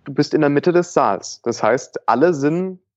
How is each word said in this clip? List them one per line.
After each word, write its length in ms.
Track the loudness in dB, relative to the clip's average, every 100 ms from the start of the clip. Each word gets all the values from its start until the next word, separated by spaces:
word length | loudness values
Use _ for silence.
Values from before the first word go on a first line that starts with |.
du 80 | -8
bist 220 | -4 0
in 80 | 2
der 80 | 2
Mitte 220 | 2 2
des 200 | 0 0
Saals. 480 | 0 0 0 -6 -10
Das 200 | -6 -2
heißt, 460 | 0 0 -2 -8 -2
alle 260 | 2 2
sind 460 | 2 0 -2 -4 -10 _